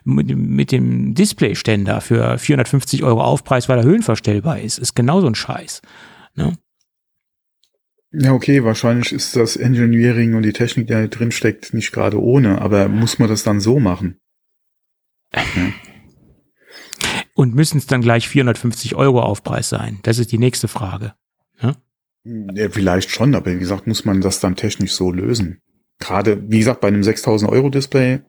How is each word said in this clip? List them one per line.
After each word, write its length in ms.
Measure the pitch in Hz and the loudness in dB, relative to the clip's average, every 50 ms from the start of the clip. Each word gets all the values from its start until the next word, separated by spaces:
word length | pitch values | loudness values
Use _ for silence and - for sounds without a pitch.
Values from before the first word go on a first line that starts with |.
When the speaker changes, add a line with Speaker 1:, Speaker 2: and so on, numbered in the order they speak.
| - | -4
Speaker 1:
mit 260 | - - 71 71 64 | 0 0 0 0 0
dem, 240 | 67 - - - 69 | -2 -2 -2 0 0
mit 180 | 69 71 - | 0 0 0
dem 420 | 131 131 - - - - 67 - 110 | 0 0 0 0 0 -2 -2 -2 0
Displayständer 840 | 147 208 208 - - 151 110 - - - - 110 104 98 98 104 107 | 0 0 0 0 -2 -2 -2 -2 -2 -2 -2 0 0 0 -2 -2 -4
für 380 | - - 120 117 113 120 120 123 | -2 0 0 0 2 0 -2 -2
vierhundertfünfzig 640 | - - 147 135 123 - - 139 - - - 139 | 0 0 2 2 2 0 0 0 0 -2 -4 -2
Euro 200 | - 131 117 113 | 0 2 2 2
Aufpreis, 460 | 135 123 147 - - - 135 127 117 - | 2 2 0 0 0 -2 -2 0 0 2
weil 100 | 131 120 | 2 4
er 60 | 117 | 4
höhenverstellbar 760 | 131 190 233 220 - 110 - - - 104 104 101 165 143 104 | 4 4 2 2 0 -2 -2 0 0 0 0 0 -2 -4 -4
ist. 180 | 107 110 - - | -6 -8 -8 -6
Ist 160 | 123 - - | -6 -4 -2
genau 260 | - 120 123 160 196 | 0 0 2 2 2
so 60 | 190 | 2
ein 80 | 131 110 | 2 0
Scheiß, 480 | - - - - - - - - - - - - - - - - - - _ _ | -2 -6 -8 -10 -10 -10 -14 -16 -18 -20 -20 -20 -20 -20 -20 -20 -20 -20 _ _
ne? 220 | 143 143 156 175 - _ _ _ _ _ _ _ _ _ _ _ _ _ _ _ _ _ _ _ _ _ _ _ _ _ _ _ _ _ _ | -4 -2 -2 -4 -6 _ _ _ _ _ _ _ _ _ _ _ _ _ _ _ _ _ _ _ _ _ _ _ _ _ _ _ _ _ _
Speaker 2:
Ja, 200 | - 151 131 131 | -2 2 4 4
okay, 320 | 131 123 - - 139 139 120 | 4 4 4 4 4 4 4
wahrscheinlich 480 | 113 113 - - 120 117 120 120 - | 2 0 2 2 2 2 2 0 -2
ist 240 | - 120 - - - | -4 -6 -6 -2 0
das 200 | 127 113 110 - | 0 0 0 0
Engineering 800 | - 120 127 127 120 120 117 117 117 120 123 120 117 117 113 113 | 0 0 2 2 4 4 4 4 4 4 4 2 2 2 2 2
und 80 | 110 | 2
die 100 | 107 107 | 2 0
Technik, 340 | 104 - 120 113 - 127 110 | 0 0 -2 -2 -2 -2 -2
die 60 | 110 117 | 0 0
da 120 | 110 110 | 0 -2
drin 260 | 107 - - 120 117 | -2 -4 -4 -4 -4
steckt, 420 | - - - 110 - - - - - | -2 0 0 -2 -2 -2 -8 -6 -6
nicht 180 | 117 - - | -6 -6 -4
gerade 280 | - 117 101 101 104 107 | -4 -2 -2 0 0 0
ohne, 380 | - 117 127 139 131 104 95 - | 2 4 4 4 4 4 2 0
aber 260 | 101 98 104 101 98 98 | 0 0 2 2 2 2
muss 300 | 101 107 117 117 - - | 2 0 0 0 2 0
man 100 | 117 107 | 2 2
das 140 | 107 104 | 0 0
dann 180 | - 113 104 104 | 0 0 -2 2
so 180 | 95 110 127 147 | 2 2 2 4
machen? 400 | 123 92 87 - 95 87 87 - _ _ _ _ _ _ _ _ _ _ _ _ _ _ _ _ _ _ _ _ _ _ - | 2 2 0 -2 -4 -6 -6 -10 _ _ _ _ _ _ _ _ _ _ _ _ _ _ _ _ _ _ _ _ _ _ -8
Ja. 80 | - - - - - 90 98 101 - - - - - - _ _ _ _ _ _ _ _ _ _ _ _ _ - - - - - - - - - - - - _ | -6 -6 -4 -4 -4 -4 -4 -6 -10 -16 -20 -20 -20 -20 _ _ _ _ _ _ _ _ _ _ _ _ _ -20 -20 -18 -18 -8 -6 -6 -6 -4 -6 -10 -4 _
Speaker 1:
Und 200 | - 135 123 113 | 0 0 2 2
müssen's 320 | 135 160 - - 143 - | 2 2 2 0 -2 -2
dann 160 | - 135 123 | 0 0 2
gleich 260 | 117 117 117 117 - - | 2 2 2 2 0 0
vierhundertfünfzig 680 | - 139 131 123 110 - - 120 113 - - 117 - | 0 2 2 2 0 0 -2 -4 -4 -4 -8 -6 -2
Euro 260 | - 135 139 127 123 | 2 2 4 4 4
Aufpreis 460 | 117 107 104 - - - 131 120 - - | 2 0 -2 -4 -6 -6 -4 -4 -4 -4
sein? 320 | 120 101 107 110 107 95 | -4 -6 -6 -8 -10 -4
Das 160 | - 117 113 120 | -2 -2 0 0
ist 140 | 117 - | -2 -2
die 60 | - 110 | 0 2
nächste 280 | 120 127 123 - - | 2 0 0 -2 -4
Frage, 480 | 104 - - 107 95 92 98 113 104 - _ _ _ _ _ _ _ _ _ | -6 -6 -8 -8 -8 -8 -8 -10 -12 -12 _ _ _ _ _ _ _ _ _
ne? 140 | - 120 143 - _ _ _ _ _ _ _ _ _ | -4 -4 -4 -4 _ _ _ _ _ _ _ _ _
Speaker 2:
Ja, 440 | 117 117 110 104 98 95 101 107 98 | -12 -12 -10 -10 -8 -4 -4 -4 -4
vielleicht 420 | - 107 95 92 90 95 92 - | -2 0 0 2 2 0 -2 -4
schon, 240 | - - 113 143 135 | -2 0 2 2 2
aber 180 | 92 - 95 90 | 2 0 -2 -2
wie 40 | 90 | -2
gesagt, 280 | 92 90 101 95 - | -2 -4 -4 -4 -4
muss 180 | 113 110 - - | -4 -6 -4 -2
man 160 | 104 95 95 | 0 0 0
das 200 | 92 95 92 - | 0 0 -2 0
dann 160 | - 95 90 | -2 -2 -2
technisch 360 | - - 104 - - 95 92 | -2 -4 -4 -2 -2 -4 -4
so 200 | - - 92 92 | -2 -2 -2 -2
lösen? 500 | 87 90 98 117 123 113 95 82 92 - _ _ _ _ _ _ _ _ | -2 -2 -2 -2 -2 -2 -2 -4 -6 -10 _ _ _ _ _ _ _ _
Gerade, 500 | - - 92 98 101 113 104 98 98 107 | -8 -4 -2 0 2 2 0 0 -2 0
wie 80 | 110 110 | 2 2
gesagt, 220 | 110 117 120 - | 4 2 2 2
bei 80 | - 101 | 0 2
einem 140 | 104 104 98 | 2 2 2
sechstausend 460 | 110 110 - - - 110 104 107 104 | 0 0 0 0 0 0 2 2 2
Euro 200 | - 123 135 143 | 2 2 2 2
Display 500 | 135 139 135 - - 135 127 127 127 139 - | 0 -2 -2 0 0 2 2 2 0 -2 -6